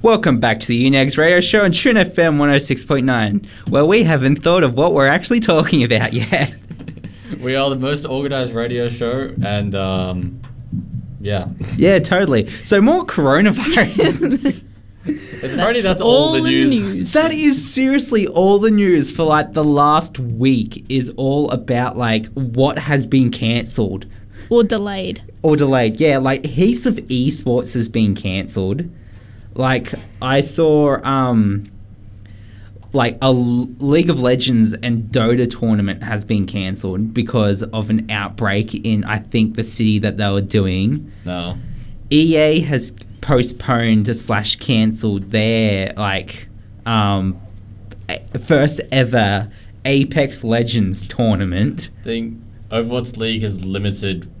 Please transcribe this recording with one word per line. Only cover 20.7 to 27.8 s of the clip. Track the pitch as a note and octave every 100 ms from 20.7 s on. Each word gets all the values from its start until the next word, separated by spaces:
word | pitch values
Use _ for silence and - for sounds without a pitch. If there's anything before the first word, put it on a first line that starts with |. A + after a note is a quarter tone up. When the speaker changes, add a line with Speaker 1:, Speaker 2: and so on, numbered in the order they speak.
| - -
Speaker 1:
is | C3 B2 -
all | C3+ C#3 D3
about, | B2+ A#2+ A#2+ B2 -
like, | A#2+ A2 A2
what | - C3 A#2 C3+ D3
has | D3 C#3+ A2
been | C3+ B2
cancelled. | - A2+ A#2 A2+ - G2+ F#2+ - - - - -
Speaker 3:
Or | A#3
delayed. | A#3 A3 G3+ G3 F#3 - - -
Speaker 1:
Or | D#3+ D3+
delayed, | C#3+ C3 A#2 A2
yeah. | D#3 C3+
Like, | C3 A2+ D3+
heaps | B2+ F#3+ A#3+ C4
of | - -
esports | B2+ C3 - C3 A#2+ B2
has | B2